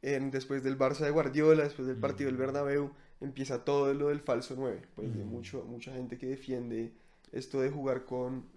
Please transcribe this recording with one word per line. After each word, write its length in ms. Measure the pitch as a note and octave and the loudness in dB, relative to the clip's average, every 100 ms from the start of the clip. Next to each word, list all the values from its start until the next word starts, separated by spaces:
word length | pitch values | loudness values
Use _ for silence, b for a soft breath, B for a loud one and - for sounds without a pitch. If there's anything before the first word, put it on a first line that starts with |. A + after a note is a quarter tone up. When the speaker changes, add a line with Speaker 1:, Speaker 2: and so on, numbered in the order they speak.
Speaker 1:
en, 300 | C3+ C#3 C#3 | -2 0 0
después 320 | C3 C3 C#3 | -4 -2 -2
del 140 | C3 C3+ | 0 2
Barça 220 | C3 C#3+ | 2 4
de 80 | D3+ | 2
Guardiola, 520 | D3+ C#3+ C#3 D#3 D#3 | 4 4 6 8 8
después 240 | D3 - C3 | 6 0 -4
del 100 | B2+ | 0
partido 300 | C3+ - C#3 | -2 0 -2
del 80 | B2+ | 0
Speaker 2:
Mm. 40 | |
Speaker 1:
Bernabéu, 520 | C3 C#3 C#3+ C#3+ C#3+ b b b | 0 0 2 2 0 b b b
empieza 440 | C#3 C3+ C3+ B2 C3 | -10 -6 -4 -2 0
todo 280 | C#3+ C#3 | 2 4
lo 140 | C#3 C#3+ | 2 2
del 140 | D3 | 0
falso 340 | - A#2+ A#2+ C3 | 0 -2 -2 -4
nueve, 240 | C3 F#2+ - - | -4 -4 -10 -8
pues, 180 | G#2+ | -6
de 100 | A2 | -4
Speaker 2:
Mm. 40 | G2+ | -6
Speaker 1:
mucho, 360 | A#2 - C3+ F2+ | -8 -8 -10 -10
mucha 280 | A#2+ B2+ | -12 -10
gente 240 | C3 B2 B2 | -8 -8 -6
que 80 | B2+ | -6
defiende 680 | C3+ C3+ B2 A#2+ A2+ A#2 b b b - | -6 -4 -6 -4 -4 -6 b b b -12
esto 300 | A#2 C3 C#3 | -10 -4 0
de 80 | C3 | 0
jugar 360 | C#3+ C3+ B2+ C3 | 0 -2 -2 -4
con 440 | B2+ B2+ C3 A#2 | -4 -4 -6 -10